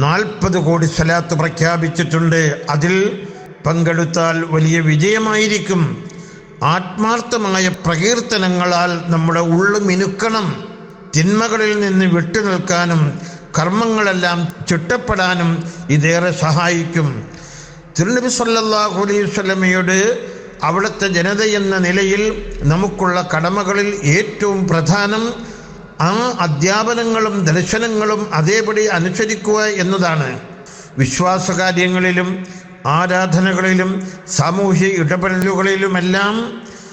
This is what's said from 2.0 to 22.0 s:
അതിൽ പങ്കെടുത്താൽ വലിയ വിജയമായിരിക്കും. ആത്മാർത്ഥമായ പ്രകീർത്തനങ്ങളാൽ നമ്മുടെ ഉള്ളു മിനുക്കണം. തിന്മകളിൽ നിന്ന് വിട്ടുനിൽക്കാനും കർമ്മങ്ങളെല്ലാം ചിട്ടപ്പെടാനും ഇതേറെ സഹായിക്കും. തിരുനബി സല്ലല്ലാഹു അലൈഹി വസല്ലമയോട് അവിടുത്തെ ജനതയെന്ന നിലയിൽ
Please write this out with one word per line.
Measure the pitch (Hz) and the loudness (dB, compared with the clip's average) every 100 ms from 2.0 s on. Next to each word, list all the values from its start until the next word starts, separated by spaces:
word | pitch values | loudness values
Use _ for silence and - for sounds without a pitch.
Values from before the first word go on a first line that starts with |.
| 156 160 165 165 156 143 - | 0 2 2 4 2 0 -2
അതിൽ | 147 170 190 196 - - - - - 151 | 0 2 2 2 -2 -10 -14 -18 -6 -2
പങ്കെടുത്താൽ | 165 165 165 165 170 165 165 165 | 2 2 2 0 0 0 0 0
വലിയ | 160 156 165 156 | 2 4 4 4
വിജയമായിരിക്കും. | 151 185 220 220 214 214 208 - 185 151 - - - - - - - 135 175 | 4 4 2 2 2 2 0 0 0 0 -2 -10 -16 -18 -20 -20 -4 0 0
ആത്മാർത്ഥമായ | 180 202 220 233 226 240 202 190 185 180 160 | -2 -4 -2 -2 -2 -2 0 0 0 0 -2
പ്രകീർത്തനങ്ങളാൽ | 165 196 233 - 220 185 180 180 175 180 170 175 | 0 2 0 0 -2 0 0 2 2 0 -2 0
നമ്മുടെ | 165 165 165 170 170 | 2 2 2 2 4
ഉള്ളു | 196 208 196 | 4 2 2
മിനുക്കണം. | 180 190 190 226 226 180 135 - - - - - 151 | 0 0 -2 -2 -2 -2 -6 -10 -16 -18 -20 -4 0
തിന്മകളിൽ | 170 214 226 220 214 208 | 2 2 2 0 0 0
നിന്ന് | 202 190 185 170 | 2 2 4 2
വിട്ടുനിൽക്കാനും | 165 220 208 180 180 175 175 165 147 - - - - - | 0 -2 0 -2 0 0 2 2 0 -2 -10 -16 -6 -2
കർമ്മങ്ങളെല്ലാം | 165 208 233 220 202 185 180 175 165 - - | 0 0 0 2 2 2 0 0 -4 -6 -2
ചിട്ടപ്പെടാനും | 170 - 247 247 202 180 180 170 165 165 - - 147 | -2 0 -4 -2 0 0 2 0 0 -4 -10 0 2
ഇതേറെ | 156 170 180 160 | 4 2 2 0
സഹായിക്കും. | 156 156 170 170 165 170 147 117 104 - - - - - - - | 0 2 2 0 0 0 -2 -4 -10 -16 -18 -20 -20 -20 -14 -2
തിരുനബി | 180 247 247 - | 0 0 0 -2
സല്ലല്ലാഹു | 226 226 220 214 208 185 202 | 0 0 2 0 0 0 0
അലൈഹി | 208 202 | 0 0
വസല്ലമയോട് | - 190 190 185 185 180 185 214 254 - - - - 151 | -2 -2 0 2 2 2 2 2 0 -6 -14 -16 -6 -2
അവിടുത്തെ | 180 208 - 196 175 | 0 -2 -2 -2 0
ജനതയെന്ന | 180 202 220 208 196 190 175 | 0 0 0 0 0 0 2
നിലയിൽ | 190 | 2